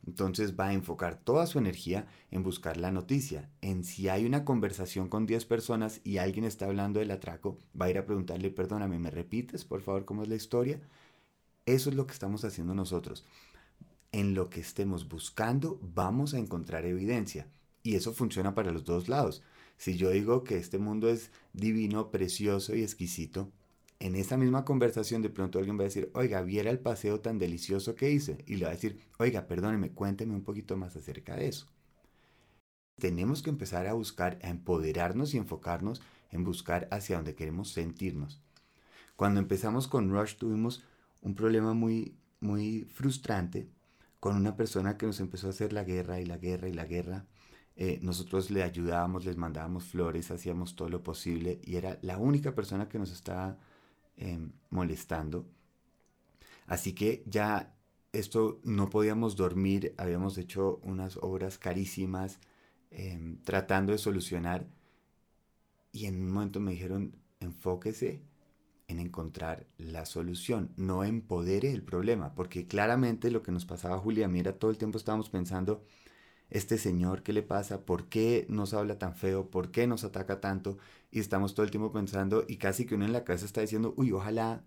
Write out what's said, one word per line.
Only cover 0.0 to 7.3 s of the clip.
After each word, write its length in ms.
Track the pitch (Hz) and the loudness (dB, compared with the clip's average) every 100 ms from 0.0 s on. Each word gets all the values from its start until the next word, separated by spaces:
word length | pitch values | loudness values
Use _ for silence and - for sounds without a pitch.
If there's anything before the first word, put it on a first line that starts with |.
| - | -8
Entonces 480 | 87 95 92 104 90 | 0 0 2 0 0
va 100 | 95 | 0
a 40 | |
enfocar 420 | 98 90 78 87 87 | 0 -2 -2 -2 0
toda 300 | - 147 170 | 2 4 4
su 120 | 151 | 2
energía 480 | 101 - 85 95 - - - | 0 0 -2 -4 -4 -16 -6
en 120 | 92 | -2
buscar 340 | 92 82 82 80 | -2 -2 -4 -2
la 160 | 90 | 0
noticia, 580 | 95 90 139 143 73 - - | 0 0 0 0 -6 -10 -8
en 220 | 98 92 | -2 -2
si 240 | 87 - 95 | -4 -2 0
hay 180 | 95 117 | 2 2
una 180 | 143 | 2
conversación 640 | 143 123 104 95 90 95 92 | 2 2 0 -2 -4 -2 -2
con 180 | 107 110 | 0 2
diez 200 | 113 - | 0 2
personas 540 | 113 - 113 110 - | 0 2 0 0 -4
y 140 | 101 98 | -2 0
alguien 260 | 95 95 | 0 0
está 220 | 110 - 98 | -2 -2 -2
hablando 340 | 98 101 101 | 0 2 2
del 100 | 107 | 0
atraco, 480 | 95 - | -2 -6